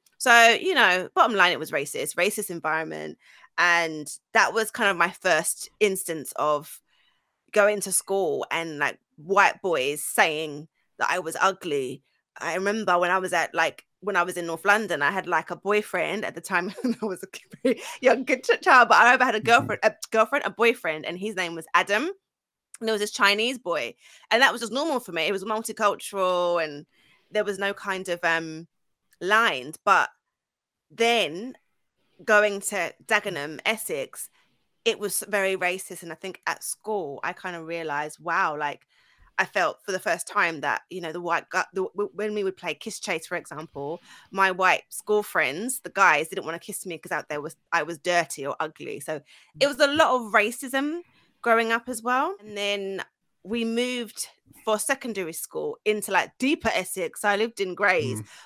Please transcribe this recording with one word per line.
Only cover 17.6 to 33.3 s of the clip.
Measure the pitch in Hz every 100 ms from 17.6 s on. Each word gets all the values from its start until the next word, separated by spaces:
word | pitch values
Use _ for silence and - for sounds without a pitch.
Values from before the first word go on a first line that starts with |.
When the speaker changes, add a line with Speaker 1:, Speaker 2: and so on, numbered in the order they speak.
Speaker 1:
very | 262 226 - -
young, | 254 262
good | 269 254
ch-, | - -
child, | 381 262 233
but | 190
I |
remember | 233 254
I | 254
had | 214
a |
Speaker 2:
Mm-hmm. | 226
Speaker 1:
girlfriend, | 240 269 202
a | 214 - -
girlfriend, | 220 220 285 -
a |
boyfriend, | - 226 240 170 156 -
and | 175
his | 208 185
name | 170
was | 165 -
Adam. | 175 196 208 320 392 _ _ _ _ _ -
And | 220
there |
was | 214
this | 208
Chinese | - 202 208 233 262
boy, | 180 156 117 - - - _
and | 233
that | 262
was | 226
just | 226
normal | 247 320 254
for | -
me. | 170
It | 160
was | 196
multicultural, | 196 220 226 - 208 170 - 196 185 180 175 175
and | 156 143 160 _ _ _ _
there | 214
was | 196 190
no | 196
kind | 202 202 190 185
of, | 175
um, | 170 165 165 160 165 _ _ _ _ _
lines. | 180 214 233 135 127 -
But | 202 180 127 - _ _ _ _ _ _ _
then | 160 226 233 160 170 247 - _ _ _ _ _ _
going | - 208 208 202
to | - 202 170 - -
Dagenham, | 208 202